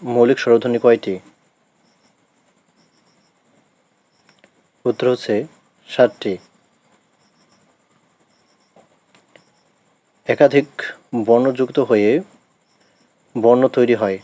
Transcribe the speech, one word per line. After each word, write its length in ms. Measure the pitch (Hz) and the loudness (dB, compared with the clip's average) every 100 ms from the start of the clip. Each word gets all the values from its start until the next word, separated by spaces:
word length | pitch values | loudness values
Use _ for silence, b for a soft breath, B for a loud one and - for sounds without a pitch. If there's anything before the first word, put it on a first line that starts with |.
| 123 | -2
মৌলিক 240 | 120 120 135 | 2 2 2
স্বরধ্বনি 360 | 127 117 120 117 | 2 0 0 0
কয়টি? 320 | 120 113 - 92 - _ _ _ _ _ _ _ _ _ _ _ _ _ _ _ _ _ _ _ _ _ _ _ _ _ _ _ _ _ _ _ _ _ _ _ 123 | 2 0 -2 -10 -14 _ _ _ _ _ _ _ _ _ _ _ _ _ _ _ _ _ _ _ _ _ _ _ _ _ _ _ _ _ _ _ _ _ _ _ -6
উত্তর 180 | 117 123 | -2 -2
হচ্ছে 220 | 127 - 107 151 _ _ _ - | -4 -4 -6 -6 _ _ _ -12
ষাটটি। 400 | - 120 - 107 90 _ _ _ _ _ _ _ _ _ _ _ _ _ _ _ _ _ _ _ _ _ _ _ _ _ _ _ _ _ _ _ _ _ _ _ _ _ _ - | 0 0 0 -10 -10 _ _ _ _ _ _ _ _ _ _ _ _ _ _ _ _ _ _ _ _ _ _ _ _ _ _ _ _ _ _ _ _ _ _ _ _ _ _ -6
একাধিক 340 | 120 143 143 139 - - - _ 120 107 | 2 4 2 -2 -12 -14 -16 _ -6 2
বর্ণযুক্ত 500 | 117 135 127 131 - 143 | 2 2 -2 -2 -2 0
হয়ে 200 | 110 104 143 196 _ _ _ _ _ _ _ _ _ _ 120 | 2 2 0 -4 _ _ _ _ _ _ _ _ _ _ -2
বর্ণ 200 | 113 123 131 131 | 2 4 2 0
তৈরি 200 | 120 113 | 0 0
হয়। 180 | 104 95 | -2 -6